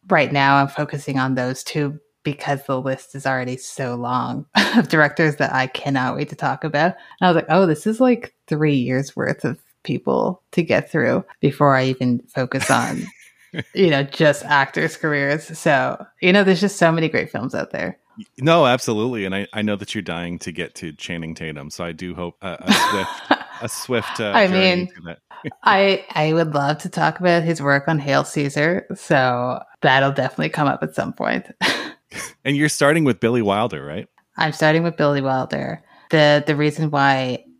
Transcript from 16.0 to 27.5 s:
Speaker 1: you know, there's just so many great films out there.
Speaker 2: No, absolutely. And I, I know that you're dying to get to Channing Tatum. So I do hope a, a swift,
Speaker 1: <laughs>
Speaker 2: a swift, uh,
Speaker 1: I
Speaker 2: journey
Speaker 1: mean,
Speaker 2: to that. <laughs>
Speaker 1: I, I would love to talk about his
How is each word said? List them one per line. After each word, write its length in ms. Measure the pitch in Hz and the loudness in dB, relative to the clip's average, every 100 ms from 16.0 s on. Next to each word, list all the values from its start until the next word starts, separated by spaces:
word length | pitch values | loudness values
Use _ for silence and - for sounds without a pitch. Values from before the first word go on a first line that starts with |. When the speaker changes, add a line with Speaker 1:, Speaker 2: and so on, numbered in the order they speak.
| - _ | -12 _
Speaker 1:
you 120 | 180 | 2
know, 120 | 202 | 4
there's 160 | 190 175 | 4 4
just 160 | 196 - | 2 2
so 160 | 170 | 2
many 160 | 165 160 | 2 0
great 220 | 120 - | -2 -4
films 240 | - 120 | -6 -6
out 160 | - - | -6 -8
there. 280 | - 85 - _ - - - | -6 -8 -10 _ -20 -20 -4
Speaker 2:
No, 280 | 139 170 139 | 2 4 4
absolutely. 580 | 123 - 107 120 117 | 2 0 -2 -2 -2
And 100 | 95 | -4
I, 120 | 98 101 | -4 -6
I 80 | 107 | -4
know 140 | 107 101 | -2 -2
that 180 | 101 | -6
you're 80 | 113 | -8
dying 360 | 90 85 87 87 | -6 -6 -8 -8
to 120 | - | -10
get 220 | 82 80 - | -8 -8 -10
to 160 | 87 | -12
Channing 420 | 78 - 85 82 | -12 -10 -8 -8
Tatum. 360 | 80 80 73 73 | -10 -10 -12 -14
So 120 | - | -10
I 100 | 85 | -10
do 220 | 82 90 | -10 -12
hope 220 | 85 87 - | -10 -10 -10
a, 160 | 95 82 | -12 -6
a 120 | - | 0
swift, 680 | - 508 - - - - - - | 0 0 -2 -6 -8 -4 -4 -4
Speaker 1:
<laughs> 100 | - | -12
Speaker 2:
a 60 | 120 | -12
swift, 520 | - - 120 - - | -10 -4 -4 -4 -6
uh, 120 | 107 | 0
Speaker 1:
I 140 | 101 104 | 2 2
Speaker 2:
journey 100 | 185 | 4
Speaker 1:
mean, 280 | 185 180 180 | 2 2 -2
Speaker 2:
to 120 | - 165 | -10 -18
that. 120 | - _ - | -18 _ -16
<laughs> 200 | 165 - | -16 -4
Speaker 1:
I, 420 | - 196 196 190 - | 2 4 4 2 -2
I 220 | 160 156 | -2 0
would 180 | 160 160 | 2 0
love 260 | 151 139 151 | 0 -2 -2
to 120 | 180 | -6
talk 300 | - 156 156 | -2 -2 0
about 240 | 180 170 | 2 2
his 180 | 165 | 2